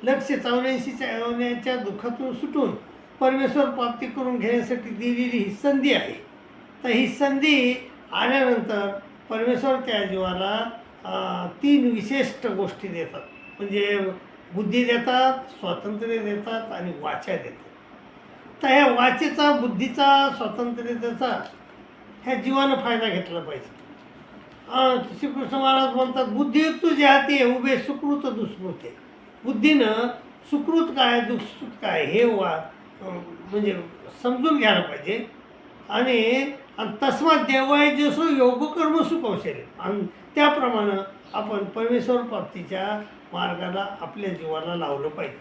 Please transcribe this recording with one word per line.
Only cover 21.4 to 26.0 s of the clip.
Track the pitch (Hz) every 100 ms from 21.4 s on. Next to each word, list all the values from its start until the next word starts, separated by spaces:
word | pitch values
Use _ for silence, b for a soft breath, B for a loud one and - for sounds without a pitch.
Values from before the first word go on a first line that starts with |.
| - - - - - - - -
ह्या | 247 254
जीवानं | 262 269 277 262
फायदा | 240 233 226
घेतला | 180 180 170
पाहिजे. | 151 135 - - - - - - - - - - -
अ, | 247 262 247 - -
श्रीकृष्ण | 285 277 254 262
महाराज | 269 269 262
म्हणतात, | 254